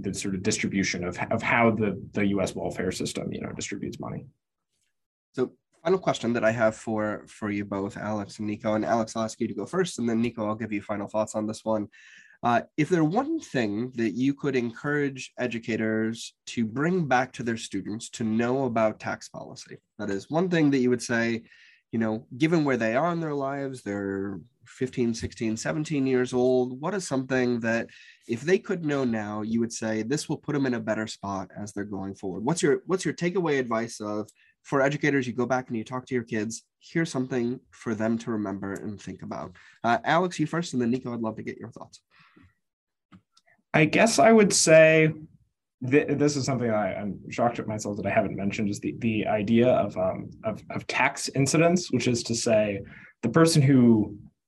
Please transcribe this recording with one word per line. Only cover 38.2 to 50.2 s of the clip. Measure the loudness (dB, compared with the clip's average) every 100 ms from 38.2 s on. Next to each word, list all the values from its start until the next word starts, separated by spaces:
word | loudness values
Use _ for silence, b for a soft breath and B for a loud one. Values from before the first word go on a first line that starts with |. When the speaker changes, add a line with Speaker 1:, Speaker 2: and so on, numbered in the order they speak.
| -2
Speaker 2:
remember | -4 -4 -6 -6
and | -6 -8 -10
think | -12 -12
about. | -10 -10 -12 b b b
Uh, | 0 2
Alex, | 2 2 2 -2
you | -2
first, | -2 -4
and | -2
then | 0
Nico, | 0 -4
I'd | -6
love | -6 -6
to |
get | -12 -12
your | -14
thoughts. | -14 -20 -20 _ b b b b b _ _ _ _ _ -20 _ _ _ _ -2
Speaker 1:
I | 2
guess | 4 6 4 6
I | 8
would | 8 6
say | 4 8 10 10 8 6 2 -12 _ _ _ _ -10 2
th-, | 4 4
this | 2 2 2
is |
something | -2 0 0
I, | 0 0
I'm | -4 -6 -8 -8
shocked | 0 0 0
at | -6
myself | -4 -4 -4
that | 0
I |
haven't | 2 0 -2
mentioned, | -4 0 -2
is | -2
the, | -4 -2
the | -2 0 0
idea | 0 4 6 6
of, | 4 2 -2
um, | -2 -4